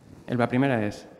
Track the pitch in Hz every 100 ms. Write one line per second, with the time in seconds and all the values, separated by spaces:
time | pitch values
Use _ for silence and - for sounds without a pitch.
0 | - - - 123 117 123 139 120 104 -
1 | - -